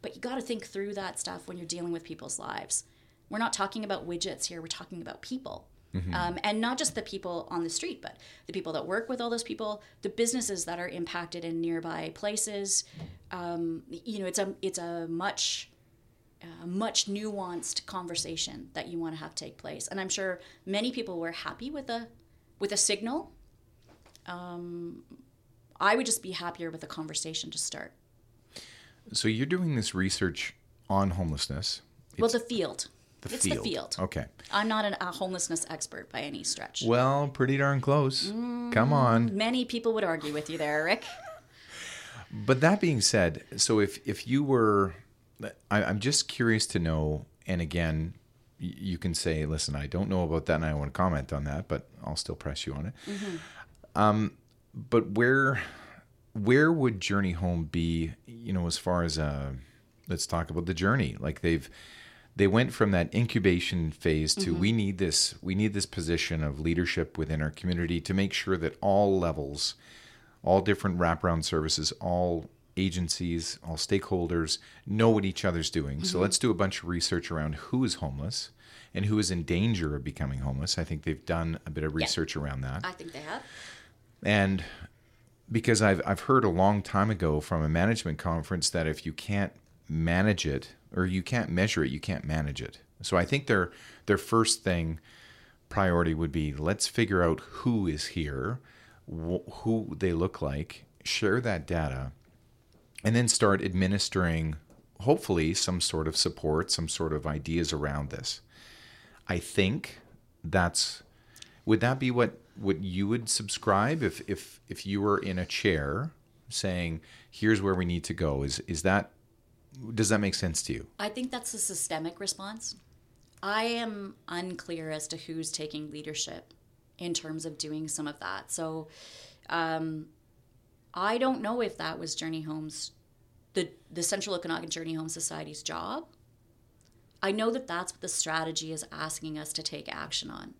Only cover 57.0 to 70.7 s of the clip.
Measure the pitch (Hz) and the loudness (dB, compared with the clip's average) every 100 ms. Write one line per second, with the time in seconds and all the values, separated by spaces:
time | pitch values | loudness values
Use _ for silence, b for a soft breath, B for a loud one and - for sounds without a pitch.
57 | - 101 98 85 90 85 78 87 82 82 | 0 2 2 2 0 0 0 0 2 2
58 | 80 - - 117 117 92 85 - - 90 | 0 -6 -16 -12 -2 0 0 -2 0 0
59 | 85 76 73 69 67 65 b b b _ | 0 0 -2 -2 -4 -8 b b b _
60 | - 85 - 85 78 80 85 82 98 131 | -6 -4 -2 -2 0 -2 -2 2 4 4
61 | 73 - 76 - 85 82 - B B B | 0 -2 -4 0 2 2 0 B B B
62 | B B B - 98 110 123 - 104 92 | B B B 4 6 6 2 2 4 6
63 | 85 107 117 117 95 90 - 90 80 76 | 4 2 2 4 6 4 2 0 0 0
64 | 85 78 78 - 92 82 98 113 98 95 | 2 4 2 2 0 2 4 4 2 2
65 | 90 - - - - 95 107 98 90 - | 2 2 0 -2 -2 2 2 2 -2 -2
66 | 80 85 - 80 76 71 80 82 87 - | 0 2 2 0 0 0 2 4 2 0
67 | 80 - 78 78 76 - 90 87 82 87 | -2 -2 0 0 0 -2 -2 0 2 0
68 | - 95 98 - - 90 80 - 101 98 | 2 2 2 0 0 0 0 0 4 6
69 | 101 95 87 78 69 73 - - B B | 6 4 2 0 -4 -2 -4 -4 B B
70 | B B B B - 95 95 | B B B B 4 6 6